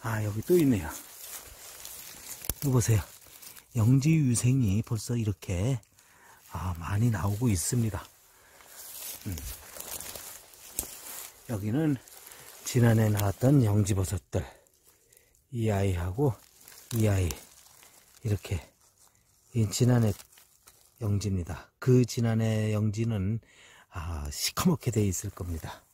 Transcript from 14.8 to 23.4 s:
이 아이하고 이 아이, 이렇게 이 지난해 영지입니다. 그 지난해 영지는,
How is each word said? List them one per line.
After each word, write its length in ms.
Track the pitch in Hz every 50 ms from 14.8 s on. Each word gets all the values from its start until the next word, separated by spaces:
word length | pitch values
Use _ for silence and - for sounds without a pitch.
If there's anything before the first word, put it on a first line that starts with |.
| _ _ _ _ _ _ _ _ _ _ _ _ _ _
이 180 | - 120 113 110
아이하고 640 | 104 98 98 98 92 85 85 92 90 113 147 139 107 - - _ _ _ - - - - - - -
이 120 | 113 110
아이, 220 | 104 101 95 92 82 - - - - - - - - - - - - _ - _ _ _ - -
이렇게 420 | 113 104 - - - - 82 - - _ _ _ _ _ _ _ _ _ _ _ _ _ _ _ _ -
이 140 | 120 110 104
지난해 420 | - - 123 117 123 120 117 107 95 - - _ _ - - _ _ _ _ - _ _ _ _ _ _
영지입니다. 680 | 120 101 101 98 101 104 98 92 85 80 - - - _ _ _
그 260 | - 127 127 127 123
지난해 680 | 113 - - 117 117 113 110 113 110 110 107 107 107
영지는, 680 | 107 104 107 110 101 110 117 117 113 101 92 98 113 110